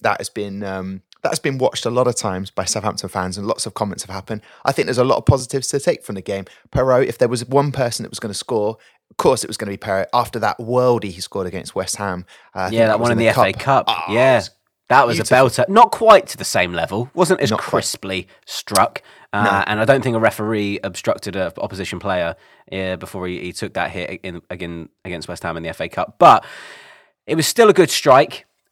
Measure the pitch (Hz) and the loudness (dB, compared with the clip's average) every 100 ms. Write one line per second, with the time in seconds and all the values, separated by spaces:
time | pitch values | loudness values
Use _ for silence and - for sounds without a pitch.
0 | 113 101 - - 101 98 101 95 92 95 | -4 -4 -6 -8 -8 -8 -8 -8 -8 -12
1 | _ _ - 160 151 135 127 - 120 120 | _ _ -6 -4 -4 -2 -2 -2 -4 0
2 | 123 117 107 92 95 - 95 110 101 - | 0 0 -4 -6 -8 -6 -4 -4 -4 -6
3 | 95 101 92 92 101 - - - 104 - | -8 -4 -4 -6 -6 -6 -6 -6 -6 -6
4 | - 95 - 110 - - - 139 101 120 | -10 -12 -10 -12 -12 -6 -2 -2 -2 2
5 | 127 - - 139 120 139 - - - 165 | 2 2 4 2 2 -6 -4 -2 -2 -2
6 | - 98 92 98 95 - _ 139 131 127 | -6 -10 -6 -8 -8 -18 _ -2 2 4
7 | 131 - 120 120 120 135 143 127 123 - | 2 0 0 0 0 0 2 0 -4 -4
8 | 117 - 113 95 - 117 104 113 _ _ | -10 -10 -8 -8 -4 -2 -2 -6 _ _
9 | _ - - 127 - 110 101 98 - 98 | _ 0 2 2 -2 -8 -8 -8 -4 -2
10 | 95 117 117 117 104 - 117 123 127 120 | 0 -2 -2 -2 -4 -4 -2 0 2 2
11 | 104 85 - 101 92 90 - - 92 - | -2 -10 -10 -6 -6 -8 -8 -8 -6 -6
12 | 101 90 90 - _ - 92 110 113 107 | -6 -8 -12 -20 _ -8 -4 2 2 4
13 | 120 117 113 107 117 95 - 135 - 98 | 2 2 2 4 2 0 0 2 2 -4
14 | 82 110 131 123 95 _ _ _ _ 123 | -2 2 4 4 0 _ _ _ _ 4
15 | 123 117 - 127 131 - - 202 233 - | 4 0 2 4 4 2 2 6 6 6
16 | 220 208 - - - 104 90 85 - 98 | 6 6 6 -10 -4 0 0 0 -2 -4
17 | 123 - 180 185 - 107 - 98 - - | -6 0 2 2 2 -2 -2 -4 -4 -8
18 | 98 95 87 _ - - - 101 - - | -6 -8 -8 _ -14 -12 -2 2 2 -2
19 | - - - 104 101 101 - 107 110 135 | -18 -20 -8 0 2 2 0 0 4 4
20 | 131 113 110 - 107 110 104 101 98 90 | 2 2 0 0 -4 -2 -2 -4 -8 -6
21 | - 95 - 95 90 - 101 95 92 90 | -4 -4 -6 -6 -6 -6 -8 -8 -8 -8
22 | 101 92 85 82 _ _ _ 95 92 90 | -4 -2 -2 -6 _ _ _ -8 -6 -6
23 | 92 101 92 90 90 85 101 - 82 95 | -10 -10 -8 -8 -10 -10 -8 -6 -6 -6
24 | 87 92 90 87 _ 92 87 85 80 _ | -10 -10 -12 -14 _ -12 -10 -10 -14 _
25 | 95 87 - 85 - 82 82 82 82 - | -12 -12 -10 -10 -8 -8 -10 -8 -8 -6
26 | - - 170 113 - - - - - - | -8 6 8 8 4 -18 -20 -20 -20 -20
27 | _ _ - 160 151 - 220 190 170 - | _ _ -6 -2 -2 4 6 6 4 2
28 | 151 131 - - _ _ _ | 6 6 6 -2 _ _ _